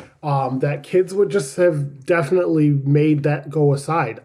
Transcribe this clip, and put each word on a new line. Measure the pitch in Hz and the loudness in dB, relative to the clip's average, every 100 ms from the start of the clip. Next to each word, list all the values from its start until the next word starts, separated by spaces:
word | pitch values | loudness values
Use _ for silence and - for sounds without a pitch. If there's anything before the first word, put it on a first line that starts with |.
| - _ | -20 _
um, | 151 139 127 131 | -4 -2 -2 -2
that | 143 143 | -4 -4
kids | - 185 185 | -2 0 0
would | 196 196 | 0 0
just | 196 - - | -2 -4 0
have | 175 151 143 - - | 2 2 -4 -6 -2
definitely | 170 147 180 175 160 151 | 0 2 0 2 2 2
made | 143 135 147 156 147 | 2 2 2 2 2
that | 147 147 147 | 0 -4 -4
go | 151 147 | 0 2
aside. | 139 - 165 123 113 | 0 -2 -2 -4 -6